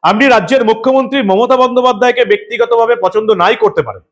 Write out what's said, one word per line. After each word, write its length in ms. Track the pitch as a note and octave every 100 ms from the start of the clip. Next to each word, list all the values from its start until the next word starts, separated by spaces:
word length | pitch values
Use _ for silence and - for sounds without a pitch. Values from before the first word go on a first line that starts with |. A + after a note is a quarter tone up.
আপনি 260 | D#3+ G#3 C4+
রাজ্যের 380 | A#3 F3 C4 A3
মুখ্যমন্ত্রী 560 | A3+ B3 C4 B3 C#4
মমতা 360 | G#3 F#3+ B3 B3+
বন্দ্যোপাধ্যায়কে 680 | B3+ B3 B3+ A3 B3 B3 A3+
ব্যক্তিগতভাবে 720 | G#3 - A3+ A#3 A#3 A3+ A#3+
পছন্দ 300 | F#3 G#3+ A3
নাই 240 | G#3 F3 A#3
করতে 260 | G#3 -
পারেন 200 | A#2 F#2+ _